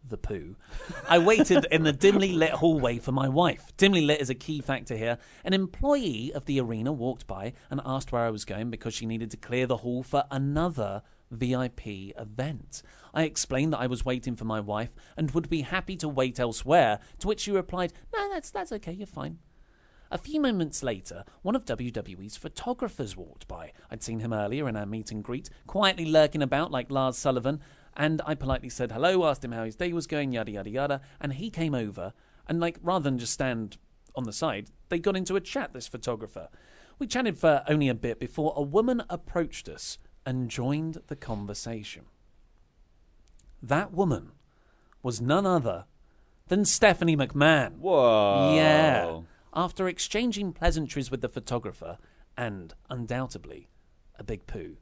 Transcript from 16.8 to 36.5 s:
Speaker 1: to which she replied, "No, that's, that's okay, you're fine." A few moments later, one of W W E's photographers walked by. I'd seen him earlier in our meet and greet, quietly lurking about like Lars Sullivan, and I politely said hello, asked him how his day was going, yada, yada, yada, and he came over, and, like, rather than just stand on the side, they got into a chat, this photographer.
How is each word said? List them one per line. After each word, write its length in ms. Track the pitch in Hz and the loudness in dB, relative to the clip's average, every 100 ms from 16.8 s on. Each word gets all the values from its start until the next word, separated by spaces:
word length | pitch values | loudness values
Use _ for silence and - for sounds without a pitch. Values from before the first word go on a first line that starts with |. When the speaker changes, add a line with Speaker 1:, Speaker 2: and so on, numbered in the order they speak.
| 123 104 - - | 6 2 -4 -8
Speaker 1:
to 100 | 190 | -4
which 120 | 214 | -4
she 120 | 202 | 0
replied, 400 | 196 180 180 180 - - | -2 -2 -4 -4 -6 -8
"No, 160 | 440 403 | -6 -4
that's, 220 | 370 - | -6 -8
that's 200 | - 359 | -10 -8
okay, 180 | 214 170 | -10 -10
you're 160 | 180 202 | -12 -12
fine." 320 | - 139 165 _ _ - _ _ _ - | -8 -10 -10 _ _ -20 _ _ _ -10
A 80 | - | -10
few 200 | 277 302 | -4 0
moments 440 | 285 202 156 - | 2 2 0 -2
later, 420 | 131 101 - 87 - - | -4 -4 -8 -16 -16 -8
one 140 | - 240 | -2 -2
of 100 | - | -2
W 240 | 117 123 | -4 -4
W 320 | 117 - 90 | -6 -8 -12
E's 160 | 101 - | -14 -12
photographers 800 | 156 - - 247 240 - 113 92 | -12 -10 -8 -6 -6 -6 -8 -8
walked 300 | 85 - - | -16 -18 -18
by. 240 | 90 78 - - | -16 -16 -20 -16
I'd 140 | 113 | -12
seen 160 | - 113 | -8 -6
him 140 | 113 | -4
earlier 360 | 110 104 127 143 | -2 -2 -2 -4
in 60 | 110 | -4
our 100 | 101 | -6
meet 240 | 110 110 | -8 -8
and 140 | 107 | -10
greet, 260 | 104 127 - - - | -6 -8 -10 -20 -6
quietly 400 | 196 202 185 160 | 0 2 2 4
lurking 380 | 156 151 151 | 6 6 4
about 260 | 135 143 165 | 0 0 0
like 220 | 131 123 | -4 -2
Lars 260 | 135 131 123 | 0 0 0
Sullivan, 420 | 143 127 120 147 - - - - | 0 2 0 -4 -8 -20 -20 -2
and 240 | 151 156 151 | 0 0 -2
I 100 | 151 | -4
politely 340 | 131 131 135 | -2 -2 -4
said 220 | - 123 | -6 -4
hello, 340 | 113 165 185 165 | 2 4 4 2
asked 180 | 135 | 0
him 80 | 123 | -4
how 100 | 117 | -6
his 120 | 113 107 | -6 -4
day 180 | 180 | -4
was 120 | 170 143 | -4 -2
going, 260 | 151 139 | -2 0
yada, 180 | 120 107 | -2 -4
yada, 180 | 104 98 | -6 -6
yada, 320 | 120 139 139 - - | -4 -2 -2 -6 -10
and 140 | 139 | -8
he 160 | 135 220 | -6 -8
came 240 | 165 165 | -4 -2
over, 400 | 135 107 95 90 - _ _ - | 0 -2 -6 -10 -12 _ _ -4
and, 140 | 165 | -2
like, 180 | 170 170 | -2 -2
rather 200 | 175 185 | 0 0
than 140 | 143 127 | 0 -2
just 140 | 117 | -2
stand 440 | - 131 117 107 - _ _ _ - | -2 -2 -2 -6 -12 _ _ _ -8
on 100 | 120 | -6
the 80 | |
side, 360 | - 160 104 - - - | -2 -2 -2 -8 -18 -4
they 100 | 175 | -2
got 160 | 185 185 | 0 0
into 220 | 180 190 | 0 -2
a 40 | |
chat, 300 | 190 277 247 | -2 -6 -6
this 140 | 127 - | -10 -12
photographer. 600 | 123 - 113 107 - 80 | -8 -6 -6 -8 -14 -16